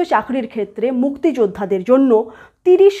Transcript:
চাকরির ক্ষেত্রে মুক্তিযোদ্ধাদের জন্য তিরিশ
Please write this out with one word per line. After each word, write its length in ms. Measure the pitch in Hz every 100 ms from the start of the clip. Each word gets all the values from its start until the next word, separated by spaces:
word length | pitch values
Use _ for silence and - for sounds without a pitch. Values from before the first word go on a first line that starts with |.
| 349
চাকরির 340 | 240 214 262 262
ক্ষেত্রে 340 | 226 202 - 233 254
মুক্তিযোদ্ধাদের 800 | 277 277 339 254 208 180 196 190 185
জন্য 260 | 262 269 220 226 - - _ -
তিরিশ 300 | 370 392 403